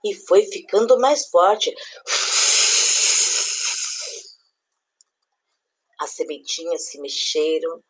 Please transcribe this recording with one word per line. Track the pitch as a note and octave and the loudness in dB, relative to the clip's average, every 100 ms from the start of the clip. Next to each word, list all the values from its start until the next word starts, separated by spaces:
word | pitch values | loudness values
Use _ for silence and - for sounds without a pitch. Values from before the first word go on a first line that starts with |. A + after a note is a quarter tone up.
e | G#3 | -6
foi | G3 - F#3+ | -8 4 4
ficando | G#3 - - G3+ A3+ B3+ | 4 -8 -2 0 4 4
mais | C4 D4 - | 4 0 2
forte. | F3 F#3 G#3+ - - - - - - - - - - - - - - - - - - - - - - - - - - - - _ _ _ _ _ _ _ _ _ _ _ _ _ _ _ - | 4 4 2 -2 -6 -18 -16 -4 -2 0 2 2 4 4 2 2 2 2 2 2 0 0 -2 -2 -2 -2 -4 -8 -10 -14 -20 _ _ _ _ _ _ _ _ _ _ _ _ _ _ _ -12
As | D3+ | -10
sementinhas | - D#3 C#3 - - E3 D#3+ - | -6 -6 -8 -8 -8 -6 -6 -6
se | C#3+ | -8
mexeram | C#3+ - - D#3 D#3 D#3+ E3 E3 | -10 -6 -4 -2 0 0 -4 -10